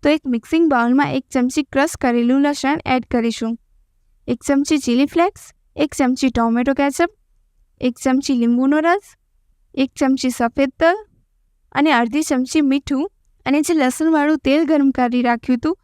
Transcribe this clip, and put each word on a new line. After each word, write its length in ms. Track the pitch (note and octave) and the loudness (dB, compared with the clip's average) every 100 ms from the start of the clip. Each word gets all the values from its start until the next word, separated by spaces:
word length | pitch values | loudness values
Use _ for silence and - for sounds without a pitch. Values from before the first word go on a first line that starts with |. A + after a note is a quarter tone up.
તો 80 | C#4+ | 2
એક 160 | D4+ C4+ | 0 -2
મિક્સિંગ 400 | A#3+ - D#4+ E4 | -6 -2 0 2
બાઉલમાં 420 | C4 A#3+ C4 C#4+ C4+ | 2 2 2 0 -2
એક 80 | - | -4
ચમચી 280 | C4 B3 C#4+ | -2 -2 -2
ક્રશ 320 | C#4+ C4+ D4 - | -4 -2 -2 -2
કરેલું 440 | B3+ A#3+ A#3+ C4+ C#4+ | -2 0 0 2 0
લસણ 340 | D4 C4+ D#4 - | 0 -2 -4 -2
એડ 180 | B3+ A#3 | -4 -2
કરીશું, 420 | B3 A#3 A3+ A3+ A#3 _ _ _ _ _ _ - | -2 -2 -4 -6 -8 _ _ _ _ _ _ -8
એક 100 | A#3+ - | -8 0
ચમચી 320 | C#4 C#4+ D#4 | 0 2 0
ચીલી 280 | B3+ A#3+ D4 | 0 0 2
ફ્લેક્સ, 360 | - F4+ - - _ _ - | 2 0 -2 -20 _ _ -4
એક 200 | D4+ - | -4 0
ચમચી 320 | B3+ B3+ C4 | -2 2 0
ટોમેટો 440 | A#3 A#3 A#3 B3 | 0 0 0 0
કેચઅપ, 360 | C4+ C#4 C4+ E4+ _ _ _ _ _ _ _ | 0 -2 0 -4 _ _ _ _ _ _ _
એક 140 | B3+ A#3+ | -4 -2
ચમચી 320 | C4 C4 C#4 B3+ | -2 0 0 0
લીંબુનો 440 | A#3 A#3+ C4 D4 | 2 2 2 2
રસ, 260 | D#4+ F#4+ - _ _ _ _ _ _ | 2 0 -4 _ _ _ _ _ _
એક 160 | - C4+ - | -4 -4 0
ચમચી 320 | C4+ C4+ C4 | 0 0 -2
સફેદ 400 | A#3+ A#3 - C4+ - | -2 -4 0 -2 2
તલ 220 | E4 G4+ G#4+ _ _ _ _ _ _ | 0 0 -6 _ _ _ _ _ _
અને 180 | - D4+ | 0 2
અડધી 300 | B3+ A#3 C#4 | 2 0 -2
ચમચી 380 | D#4 C4+ B3+ D#4 | -2 -2 0 0
મીઠું 480 | C#4+ C4+ - C4+ F4 _ _ _ - | 2 0 -2 -4 -4 _ _ _ -2
અને 120 | C#4 | -2
જે 120 | D4+ | 0
લસણવાળું 640 | E4 B3+ - D#4+ D#4+ D4 D#4 | 2 0 0 0 2 2 0
તેલ 260 | - C#4+ | 0 0
ગરમ 260 | D4+ D#4 C#4 | 2 2 2
કરી 320 | C4 B3 B3 | 2 -2 0
રાખ્યું 360 | A#3+ A#3+ - B3 | 0 -2 -2 -2
હતું 180 | D#4 G4 | -2 -6